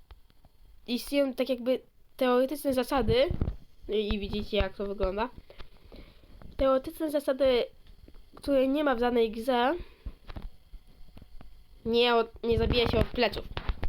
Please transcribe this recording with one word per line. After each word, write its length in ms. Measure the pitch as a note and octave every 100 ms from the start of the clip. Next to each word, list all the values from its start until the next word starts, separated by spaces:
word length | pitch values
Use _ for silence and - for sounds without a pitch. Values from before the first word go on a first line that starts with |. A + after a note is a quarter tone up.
| - - - - - - - - -
istnieją 480 | A#3+ - C#4+ C#4
tak 140 | B3 C4
jakby 340 | B3+ A#3+ C4 - - - -
teoretyczne 580 | B3+ B3 C4 D4+ C#4+
zasady. 540 | B3+ B3 C#4 A3 A3+ D#4 - - - - - -
I, 260 | G#3+ G#3
i 40 | G#3+
widzicie, 380 | G3 G#3 G#3 G3+
jak 200 | F#3+ -
to 100 | G3+
wygląda. 420 | G3 F#3+ G3 B3 - - - - - - - - - - - - -
Teoretyczne 540 | C4+ C4 C4 E4 D#4+
zasady, 540 | D4 C#4+ C4 C4+ B3 - - - - - - -
które 340 | - - C#4 C4
nie 160 | C#4+
ma 100 | D4
w 60 | A#3+
danej 300 | B3 A#3+ A3+
grze. 440 | A3 A#3 B3 B3 F4 - - - - - - - - - - - - - - - - - - - -
Nie 300 | A3+ A#3 A#3+
od, 280 | A#3 A3+ -
nie 160 | A#3 A3+
zabija 300 | A3+ A#3+ A3+
się 100 | A#3
od 80 | -
pleców. 400 | - A3+ - - - - -